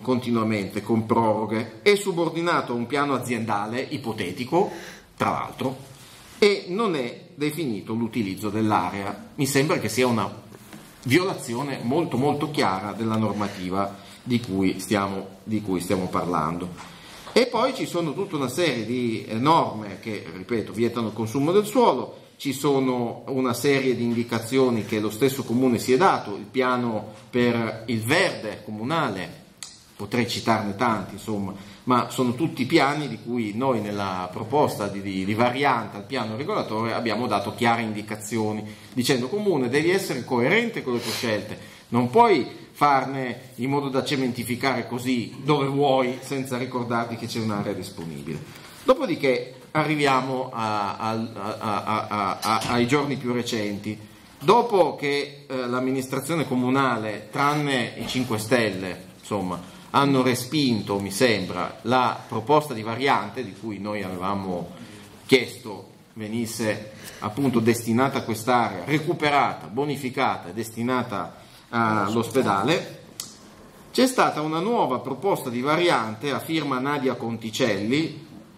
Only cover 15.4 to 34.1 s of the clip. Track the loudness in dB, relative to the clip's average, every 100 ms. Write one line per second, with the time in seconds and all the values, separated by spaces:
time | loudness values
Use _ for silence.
15.4 | -4 -4 0 -2 0 -2 0 -2 0 0
16.4 | -2 -4 -8 -10 -16 -18 -18 -18 0 2
17.4 | 2 2 0 -2 -2 -2 -2 -4 -4 -2
18.4 | -2 2 0 0 -2 -2 0 -2 -4 0
19.4 | 4 4 2 -4 -10 -10 -8 -8 -10 -12
20.4 | -4 -2 -2 0 0 0 -2 -2 -2 0
21.4 | 4 4 4 4 6 4 -2 -12 -20 -6
22.4 | -4 0 2 4 2 0 -2 -4 -4 0
23.4 | 0 2 2 4 2 2 2 0 0 -2
24.4 | 2 4 4 4 0 0 0 2 2 2
25.4 | 0 2 4 4 4 6 6 4 -2 -10
26.4 | -4 0 2 2 0 -2 -6 -14 -2 2
27.4 | 4 4 -2 -4 -2 -2 2 2 2 -2
28.4 | -8 -8 -10 -8 -2 0 0 -4 -8 -12
29.4 | -20 -18 -18 -18 -20 -14 -2 0 0 0
30.4 | 2 2 0 0 0 0 -4 -10 -6 -4
31.4 | -4 -8 -16 -10 0 2 2 0 0 2
32.4 | -2 0 2 4 4 2 -4 -8 -4 -2
33.4 | -2 0 0 0 -2 -2 -2